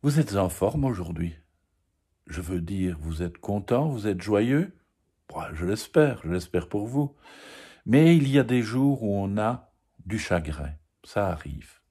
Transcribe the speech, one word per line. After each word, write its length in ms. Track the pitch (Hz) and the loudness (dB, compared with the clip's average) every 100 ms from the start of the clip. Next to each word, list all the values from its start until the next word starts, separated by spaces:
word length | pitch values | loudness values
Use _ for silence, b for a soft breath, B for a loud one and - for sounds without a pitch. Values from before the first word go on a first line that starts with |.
Vous 160 | 147 147 | 2 2
êtes 200 | 120 101 | 2 2
en 100 | 92 | 0
forme 380 | - 98 147 135 | 2 0 0 -2
aujourd'hui ? 500 | 104 85 82 85 78 _ _ _ _ _ _ _ _ - | -2 -6 -6 -6 -8 _ _ _ _ _ _ _ _ -12
Je 140 | 78 | -10
veux 220 | 80 90 | -6 -6
dire, 360 | 82 98 92 80 | -4 -2 -2 -4
vous 200 | 78 80 | -8 -6
êtes 180 | 87 87 | -6 -8
contents, 500 | - 104 98 123 156 | -6 -4 0 0 0
vous 180 | 127 104 | -2 -4
êtes 140 | 92 | -4
joyeux ? 500 | 92 104 113 143 190 - _ _ _ _ _ | 0 2 4 2 0 -6 _ _ _ _ _
Bon, 140 | - - | -12 -10
je 140 | 78 90 | -6 -4
l'espère, 560 | 107 - - 151 120 | -4 0 4 4 2
je 80 | 80 | -4
l'espère 380 | 90 - 87 - | -4 -2 -4 -4
pour 180 | 104 107 | -6 -4
vous. 300 | 131 139 B B B B B B B - | -2 -4 B B B B B B B 2
Mais 300 | 127 160 170 | 6 8 6
il 140 | 139 | 6
y 100 | 139 | 4
a 60 | 117 | 4
des 160 | 123 | 0
jours 420 | 110 123 139 139 | 0 0 2 2
où 140 | 110 101 | -2 -2
on 200 | 98 101 | -2 -2
a 360 | 110 123 _ _ _ _ 92 | -2 -4 _ _ _ _ -8
du 120 | 107 | -6
chagrin, 520 | - 90 76 76 69 76 _ _ | -2 -2 -2 -8 -8 -10 _ _
ça 240 | - - 98 | -8 -4 -2
arrive. 540 | 80 71 71 - _ _ | -4 -8 -14 -14 _ _